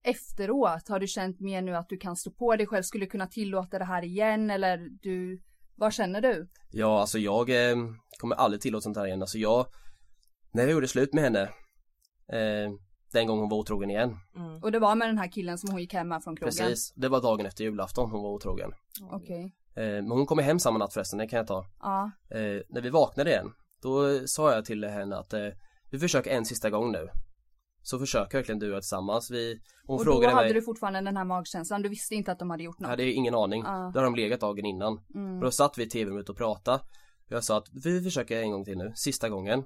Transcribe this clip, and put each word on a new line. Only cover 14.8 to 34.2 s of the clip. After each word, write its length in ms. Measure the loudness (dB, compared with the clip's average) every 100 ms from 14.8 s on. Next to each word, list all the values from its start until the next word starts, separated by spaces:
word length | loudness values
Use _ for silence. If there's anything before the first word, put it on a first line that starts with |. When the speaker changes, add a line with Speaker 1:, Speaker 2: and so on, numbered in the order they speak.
| 4
Speaker 1:
med 140 | 4 2
den 100 | 0
här 140 | -2
killen 260 | -4 -4 -4
som 120 | -4
hon 100 | -4
gick 140 | -4
hem 140 | -4 -4
med 140 | -6
från 120 | -6 -4
krogen? 160 | -4 0
Speaker 2:
Precis, 340 | 0 -2 -6 -4
det 120 | 2
var 120 | 2
dagen 240 | 2 0 -2
efter 180 | -4
julafton 460 | -4 -4 -4 -2 -2
hon 120 | -2
var 80 | -4
otrogen. 400 | -6 -4 -4 -6 -10 _ -18 -12
Speaker 1:
Okej. 420 | -12 -8 -10 -10 _ _ -6
Speaker 2:
Eh, 60 |
men 260 | -4 -4 0
hon 160 | 0 2
kom 120 | 4
hem 200 | 4 4
samma 200 | 4 2
natt 140 | 0
förresten, 240 | -2 -4 -4
det 80 | -2
kan 100 | -2
jag 100 | -2
ta. 180 | -6 -6 -8
Speaker 1:
Ja. 300 | -4 -2 -2 -8 -10
Speaker 2:
Eh, 300 | -6 -4 -4 -6
när 120 | -6
vi 100 | 4
vaknade 400 | 6 6 4 2
igen, 160 | 2 0 -14 _ _
då 380 | -2 2 4 2 0
sa 260 | 2 4
jag 100 | 4
till 200 | 0 -6
henne 320 | -4 -6 -6 -6
att, 160 | -6
eh, 80 | -6 -6 -8 -20 _ -10
"Vi 80 | -2
försöker 320 | 2 2 2
en 140 | 0
sista 260 | 0 -2 0
gång 220 | 0 0
nu. 160 | -2 0 0 0 -12 _ _ _ _
Så 160 | -8 -4
försöker 400 | 0 0 0 -2
verkligen 200 | -2 -4
du 100 | -2
och 40 | -4
jag 60 |
tillsammans." 480 | -4 -4 0 -2 -2
Vi, 300 | -4 -4 -6 -14 _ -4
hon 100 | 2
Speaker 1:
Och 60 |
Speaker 2:
frågade 280 | 6 8 8
Speaker 1:
då 40 | 8
hade 100 | 6
Speaker 2:
mig 60 |
Speaker 1:
du 80 | 4
fortfarande 380 | 0 -4 -2 -2
den 160 | -2 -2
här 80 |
magkänslan, 580 | -2 -2 -4 -8 -4 -2
du 60 | -2
visste 260 | -4 -4
inte 180 | -4 -4
att 60 | -4
de 120 | -4
hade 120 | -6
gjort 160 | -8 -8
något? 80 | -4
Speaker 2:
Jag 40 |
hade 200 | 0 2
ingen 220 | 2 4
aning. 280 | 4 4 2
Speaker 1:
Ja. 60 | -2 -4 -2
Speaker 2:
Då 60 | 2
hade 20 |
de 120 | 2
legat 260 | 2